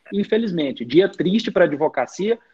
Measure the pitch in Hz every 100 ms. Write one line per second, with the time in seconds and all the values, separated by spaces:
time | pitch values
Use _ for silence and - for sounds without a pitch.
0 | - 202 208 220 226 175 143 123 120 143
1 | 190 - 151 214 - 196 170 143 151 -
2 | 123 - 196 226 _